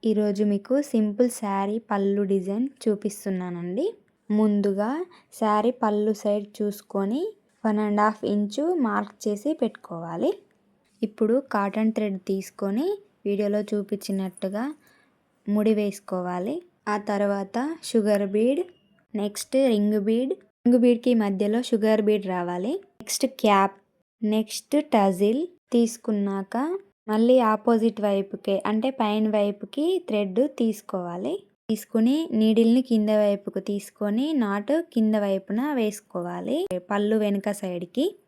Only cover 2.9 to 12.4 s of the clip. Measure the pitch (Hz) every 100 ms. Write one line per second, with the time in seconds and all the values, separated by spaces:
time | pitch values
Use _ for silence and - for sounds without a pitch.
2.9 | 208 208 202 - 190 180 175 175 190 359
3.9 | 453 _ _ _ 208 214 208 202 196 208
4.9 | 294 359 - _ - 220 208 220 247 220
5.9 | 208 208 214 208 208 208 - 208 202 -
6.9 | 196 196 247 403 427 _ _ 220 214 214
7.9 | 208 214 214 - 208 208 208 311 359 240
8.9 | 202 208 - 214 208 285 311 226 - -
9.9 | 170 170 170 247 427 _ _ _ _ _
10.9 | _ 214 - 220 247 277 214 202 208 220
11.9 | 220 214 190 - 190